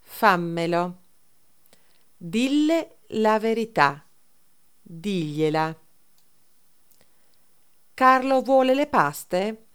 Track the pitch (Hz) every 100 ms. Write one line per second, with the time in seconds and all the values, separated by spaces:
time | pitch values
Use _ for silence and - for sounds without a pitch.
0 | _ - 220 180 170 170 165 170 180 180
1 | - - - _ _ _ - - _ _
2 | _ _ 175 196 262 285 302 330 - -
3 | _ - 220 220 220 226 220 - 143 143
4 | _ _ _ _ _ _ _ _ - 165
5 | 190 190 156 151 156 156 156 160 _ _
6 | _ _ _ _ _ _ _ _ - -
7 | _ _ _ _ _ _ _ _ _ -
8 | 262 262 262 262 247 269 262 262 294 247
9 | 147 - - 180 202 220 -